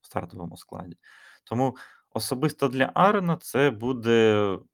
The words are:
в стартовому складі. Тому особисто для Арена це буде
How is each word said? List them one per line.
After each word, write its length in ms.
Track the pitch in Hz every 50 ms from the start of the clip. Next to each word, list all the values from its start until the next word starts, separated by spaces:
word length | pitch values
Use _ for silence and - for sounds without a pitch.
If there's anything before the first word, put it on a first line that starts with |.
| _
в 40 |
стартовому 500 | - - - 85 - - 98 87 85 82
складі. 400 | - - _ - - 92 87 85 _ _ - - - - - - _ _
Тому 320 | - 113 117 131 131 127 - - - - _ _ _ _
особисто 540 | 117 110 - 135 123 139 151 - _ - 135
для 220 | 123 131 131 - -
Арена 420 | - 175 196 - - 185 175 165
це 340 | 165 - - - 120 139 147
буде 880 | 120 104 110 123 131 120 110 113 117 117 113 110 107 104 104 101 95 - - _